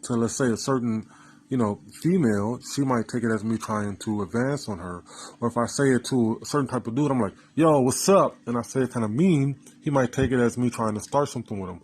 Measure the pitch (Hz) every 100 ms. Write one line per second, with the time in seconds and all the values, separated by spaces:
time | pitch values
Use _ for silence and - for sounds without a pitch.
0 | - 120 113 - 131 107 - 131 117 110
1 | 104 - - - _ 131 110 101 - -
2 | 156 185 127 104 104 123 - - 139 120
3 | 110 123 117 110 107 110 - 107 104 101
4 | - 104 95 113 127 143 - 95 90 87
5 | - - - - 117 120 113 - 139 123
6 | - 131 113 110 - 147 131 123 113 117
7 | 147 131 101 - - - 160 151 127 135
8 | - 196 139 - - 120 113 135 123 123
9 | 110 110 185 156 139 135 - - - 143
10 | 123 - 135 127 120 113 123 117 110 107
11 | - 143 143 131 110 104 92 87